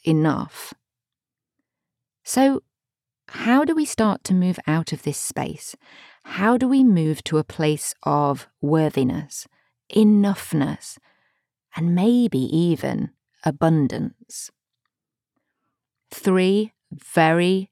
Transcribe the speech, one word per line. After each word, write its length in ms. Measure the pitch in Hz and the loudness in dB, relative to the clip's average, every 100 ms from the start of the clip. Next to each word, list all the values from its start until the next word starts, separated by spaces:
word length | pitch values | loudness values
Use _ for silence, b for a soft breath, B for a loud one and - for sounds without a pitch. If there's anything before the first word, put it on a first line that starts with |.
enough. 680 | - 156 156 - 151 - - - _ _ _ _ _ _ _ _ _ _ _ _ _ _ | -2 0 0 -2 -6 -14 -20 -20 _ _ _ _ _ _ _ _ _ _ _ _ _ _
So 380 | - 247 269 269 - _ _ _ _ _ - | -6 2 2 2 -6 _ _ _ _ _ -20
how 340 | - 226 262 302 | -8 0 2 2
do 80 | |
we 100 | 320 | 0
start 400 | 302 - 214 - | -2 0 0 0
to 100 | - | 0
move 240 | 185 180 160 - | 0 2 -2 -2
out 240 | 160 160 | -2 -2
of 120 | 156 | -6
this 160 | 151 139 | -6 -8
space? 580 | - - 135 147 - - B B B B | -8 -8 -8 -10 -16 -20 B B B B
How 320 | - 180 208 247 | -14 -2 0 2
do 100 | 254 | 2
we 160 | 269 | 4
move 400 | 254 180 156 151 | 4 4 2 -2
to 120 | - 156 | -2 -2
a 80 | |
place 500 | 151 - 151 151 - - | -2 -2 -2 -2 -6 -8
of 460 | - 147 143 135 - _ | -2 0 0 -2 -8 _
worthiness, 840 | 147 160 156 143 127 - 147 - - _ _ _ - | 0 2 2 0 -2 -2 -8 -14 -18 _ _ _ -4
enoughness, 1040 | - 214 208 202 196 - 160 139 - - - _ _ _ _ _ _ _ - | 2 4 4 2 -2 -4 -4 -4 -6 -14 -20 _ _ _ _ _ _ _ -6
and 180 | 170 | -2
maybe 440 | 175 208 247 233 131 | 2 2 2 2 0
even 720 | 127 156 175 160 135 113 - - _ _ | -2 0 2 0 -2 -4 -6 -10 _ _
abundance? 1040 | 160 143 165 160 139 - - - - - - _ _ _ _ _ _ _ _ _ _ _ _ _ _ _ _ | -6 0 2 2 0 -2 -8 -10 -18 -18 -18 _ _ _ _ _ _ _ _ _ _ _ _ _ _ _ _
Three 600 | - 202 185 185 202 214 - _ | -8 0 2 2 2 -2 -8 _
very 800 | - - - 160 170 175 190 190 | -20 -4 2 2 4 2 0 -4